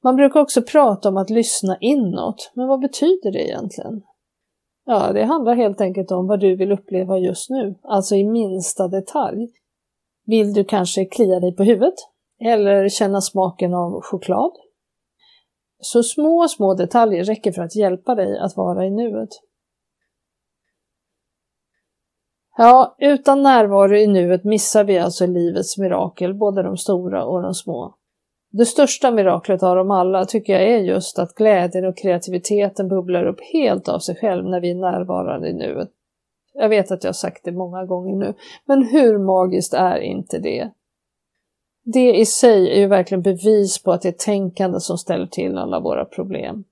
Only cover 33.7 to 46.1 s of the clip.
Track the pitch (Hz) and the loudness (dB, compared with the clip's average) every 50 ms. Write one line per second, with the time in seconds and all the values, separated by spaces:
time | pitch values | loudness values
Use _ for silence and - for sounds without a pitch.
33.7 | - 190 - - - 175 - - 175 - 226 208 180 180 185 190 185 180 175 175 | 0 -2 -4 -4 -6 -4 -4 -8 -8 -4 -2 -2 -2 -2 -4 -4 -4 -2 -2 -4
34.7 | 175 180 185 180 175 180 180 185 180 92 92 - - 87 78 80 85 87 - - | -4 -2 -4 -4 -2 -4 -6 -6 -6 -6 -6 -6 -6 -6 -6 -8 -8 -8 -8 -8
35.7 | - - - - _ _ _ _ _ _ _ _ _ _ _ _ _ 285 240 214 | -8 -8 -10 -12 _ _ _ _ _ _ _ _ _ _ _ _ _ -2 0 0
36.7 | 220 208 190 - 190 185 - 185 180 - - 180 - - _ 175 175 180 185 175 | 2 0 0 -2 -6 -6 -6 -8 -6 -6 -8 -10 -10 -10 _ -10 -8 -8 -10 -10
37.7 | 180 185 190 185 185 180 180 190 196 190 196 196 202 _ - - - - _ - | -10 -12 -8 -8 -8 -8 -6 -6 -6 -6 -6 -6 -8 _ -18 -20 -20 -16 _ 0
38.7 | 277 269 254 226 247 302 269 226 214 202 196 190 190 185 185 185 185 190 165 - | 2 2 2 2 4 4 4 4 4 2 2 2 2 2 2 2 0 -4 -4 -2
39.7 | - - 185 180 180 - - - 190 190 175 _ - 165 - - 101 - - 226 | -2 0 0 0 0 -2 -4 -6 -8 -10 -8 _ -8 -6 -6 -6 -6 -6 -8 -10
40.7 | _ _ _ _ _ _ _ _ _ _ _ _ _ _ _ _ _ _ _ _ | _ _ _ _ _ _ _ _ _ _ _ _ _ _ _ _ _ _ _ _
41.7 | _ _ _ 240 220 254 254 247 214 190 226 214 - - - 240 220 196 185 - | _ _ _ -2 2 4 4 6 6 4 2 2 2 4 6 6 6 6 4 4
42.7 | - 196 202 190 202 190 180 - 196 185 175 196 190 175 190 214 220 208 202 190 | 4 2 4 4 2 2 2 0 -4 -2 0 -2 -2 0 2 2 4 4 2 0
43.7 | 196 - _ 190 175 175 - 180 175 - - 214 208 196 196 180 180 - 196 185 | -4 -4 _ -2 -2 0 -2 -6 -6 -4 -4 -2 -2 -2 -2 -6 -4 -2 -2 -2
44.7 | 185 185 - - 175 170 - - - 185 - 175 - - 180 - 185 92 90 87 | -2 -6 -6 -6 -6 -6 -4 -4 -4 -4 -4 -6 -6 -6 -6 -4 -4 -6 -6 -4
45.7 | - - 185 - - - - - | -6 -4 -4 -4 -4 -4 -6 -8